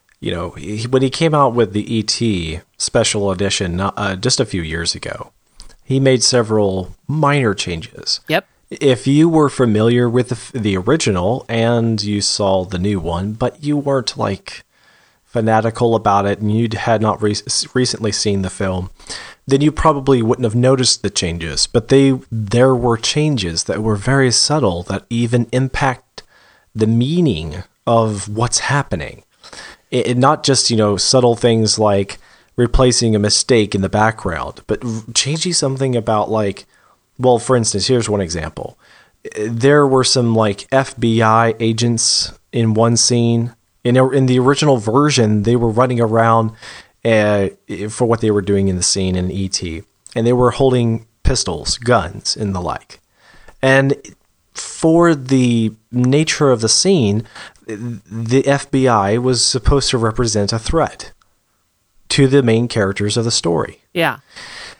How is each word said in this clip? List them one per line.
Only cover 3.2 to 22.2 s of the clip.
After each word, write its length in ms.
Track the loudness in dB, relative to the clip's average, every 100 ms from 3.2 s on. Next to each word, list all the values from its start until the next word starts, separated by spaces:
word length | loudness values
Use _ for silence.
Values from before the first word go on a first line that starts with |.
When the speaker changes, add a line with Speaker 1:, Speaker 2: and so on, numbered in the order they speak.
| -2
Speaker 1:
edition, 460 | -2 -2 -2 -4 -4
not, 180 | -4 -4
uh, 200 | -6 -4
just 240 | -2 -2
a 60 | -2
few 160 | -4
years 320 | -6 -6 -6
ago, 360 | -8 -10 -12 -14 _ _ _ -20 -20
he 160 | -4 0
made 220 | 2 2
several 720 | 2 0 0 0 0 -2 -6 -12 -8
minor 480 | -2 0 2 0
changes. 640 | -2 -4 -8 -10 -14 -8 -8 -4
Speaker 2:
Yep. 180 | -4 -4 _ _
Speaker 1:
If 360 | -2 0 0 2
you 220 | 2 4
were 220 | 4 2
familiar 580 | 2 0 2 2 2 2
with 220 | 0 -2
the 40 |
f-, 180 | -6 -8
the 240 | -6 -2 -2
original 680 | 0 0 0 -2 -2 -4 -4
and 540 | -2 0 2 0 -2
you 180 | -2 -4
saw 420 | -2 -2 0 0
the 140 | -2 -4
new 200 | -2 -2
one, 340 | -2 -4 -4
but 280 | -4 -6 -4
you 140 | -4 -2
weren't, 400 | -2 -2 -4 -4
like, 480 | -4 -4 -10 -20 -20 _ _ _ _ _
fanatical 720 | _ -4 2 2 0 0 0
about 300 | 2 2 0 0
it 140 | -2
and 100 | -2 0
you 100 | -2 -4
had 240 | -2 0
not 180 | 0 0
re-, 100 | -2
s-, 340 | -4 -6 -6 -4
recently 360 | -2 -2 -2 -6
seen 300 | -4 -2 -2
the 80 | -4
film, 400 | -4 -4 -4 -8 -12 -18 -16 -16 -16 -2
then 140 | 0
you 100 | 2
probably 520 | 2 2 2 2 2
wouldn't 220 | 2 0
have 100 | 0 2
noticed 460 | 2 2 2 -2
the 80 | -4
changes. 560 | -4 -6 -6 -6 -4 -2
But 220 | -2 2
they, 300 | 4 4 2